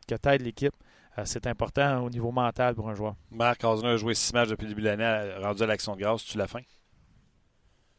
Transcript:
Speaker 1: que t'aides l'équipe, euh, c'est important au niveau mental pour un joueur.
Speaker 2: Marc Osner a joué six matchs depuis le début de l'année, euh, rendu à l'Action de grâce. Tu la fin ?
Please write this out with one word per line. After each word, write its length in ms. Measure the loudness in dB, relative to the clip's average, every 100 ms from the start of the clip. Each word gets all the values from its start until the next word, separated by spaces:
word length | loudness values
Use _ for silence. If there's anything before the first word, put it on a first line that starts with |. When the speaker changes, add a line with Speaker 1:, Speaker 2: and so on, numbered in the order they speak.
| -8
Speaker 1:
que 80 | -2
t'aides 260 | 2 2
l'équipe, 340 | 0 -2 -2 -2 -12 _ _ -8
euh, 40 | -6
c'est 220 | -4 -4
important 560 | -2 -2 2 2 2
au 60 | -2
niveau 220 | -2 -2
mental 440 | 2 0 2 0 0
pour 140 | -4
un 40 |
joueur. 220 | -4 -6 -6 -10
Speaker 2:
Marc 320 | 0 2 4
Osner 280 | 2 2 2
a 60 | 2
joué 160 | 2
six 200 | 0 2
matchs 160 | 2 2
depuis 160 | 0 -6
le 40 |
début 120 | -2
de 60 | 0
l'année, 180 | 2 0
euh, 340 | 0 -2 -4
rendu 220 | -4 0
à 20 | 0
l'Action 300 | 0 -4 -2
de 60 |
grâce. 220 | 0 0
Tu 140 | -2 -4
la 80 | -4
fin ? 140 | -6 -14 _ _ _ _ _ _ _ _ _ _ _ _